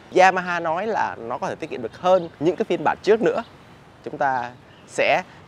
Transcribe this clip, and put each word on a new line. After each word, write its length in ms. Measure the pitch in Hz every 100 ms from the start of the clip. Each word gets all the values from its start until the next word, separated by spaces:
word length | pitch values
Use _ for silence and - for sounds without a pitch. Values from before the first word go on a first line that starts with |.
| - 156
Yamaha 440 | 185 185 180 175
nói 260 | 170 165 220
là 300 | 175 110 95
nó 200 | 113 131
có 100 | 180
thể 60 |
tiết 160 | 104 156
kiệm 120 | 139
được 140 | 113 -
hơn 320 | 180 185 165 -
những 160 | 151 156
cái 80 |
phiên 200 | 220 170
bản 140 | 139 73
trước 200 | - 220
nữa. 200 | 196 - 233 - - - - -
Chúng 140 | - 151
ta 320 | 143 127 120 123 - - -
sẽ 340 | - 110 151 - -